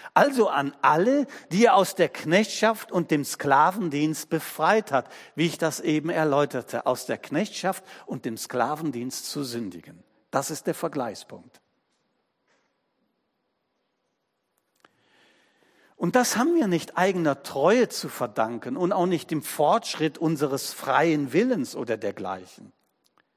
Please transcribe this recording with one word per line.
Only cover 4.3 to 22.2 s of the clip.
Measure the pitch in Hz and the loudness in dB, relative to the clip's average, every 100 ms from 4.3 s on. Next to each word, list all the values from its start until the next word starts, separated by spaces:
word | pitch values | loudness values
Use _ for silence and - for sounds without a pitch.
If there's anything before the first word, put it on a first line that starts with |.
befreit | 160 - - 160 214 - | -6 -6 -2 2 2 2
hat, | 135 - - - | -2 -2 -12 -12
wie | - 165 | -2 -2
ich | - | 0
das | 160 - | -4 -2
eben | - 151 156 | -2 0 0
erläuterte, | 170 156 139 143 131 - 123 139 | 0 2 2 0 -2 -6 -4 -2
aus | 127 - | -2 -4
der | 110 | -8
Knechtschaft | - 147 208 - 180 185 - - - | -4 -4 -4 -4 -4 -4 -10 -20 -12
und | 151 | -10
dem | 127 113 | -8 -10
Sklavendienst | - 123 117 151 160 120 127 - - | -6 -2 -2 -2 -6 -6 -8 -8 -10
zu | 147 | -8
sündigen. | 131 117 104 85 - - _ _ _ | -6 -6 -8 -12 -18 -20 _ _ _
Das | 135 139 | -4 -4
ist | 156 - | -6 -6
der | |
Vergleichspunkt. | 156 165 147 120 95 - - - _ _ _ _ _ _ _ _ _ _ _ _ _ _ _ _ _ _ _ _ _ _ _ _ _ _ _ _ _ _ _ _ _ _ _ _ _ _ _ _ _ _ _ _ - | -4 -4 -4 -6 -8 -16 -20 -20 _ _ _ _ _ _ _ _ _ _ _ _ _ _ _ _ _ _ _ _ _ _ _ _ _ _ _ _ _ _ _ _ _ _ _ _ _ _ _ _ _ _ _ _ -4
Und | 175 247 | 2 2
das | 240 214 | 2 2
haben | 294 | 2
wir | 339 208 | 2 2
nicht | 170 - - | 0 -2 0
eigener | 185 185 156 135 | 2 2 0 0
Treue | - 135 160 247 220 | -4 2 4 6 2
zu | - 156 | -2 -8
verdanken | - 117 104 113 117 123 147 | -6 -6 -2 -2 -4 -6 -2
und | 180 | 0
auch | 190 180 | 2 2
nicht | 165 - | 0 -2
dem | 156 | -6
Fortschritt | - - 151 220 - - 156 - | -4 0 2 2 0 -4 -4 0
unseres | 156 156 143 135 - | -2 0 -2 -2 -6
freien | - 139 135 165 151 135 | -8 0 2 2 2 0
Willens | 170 254 208 117 - | 0 0 0 -4 -6
oder | 117 107 | -6 -4
dergleichen. | 104 98 | -4 -6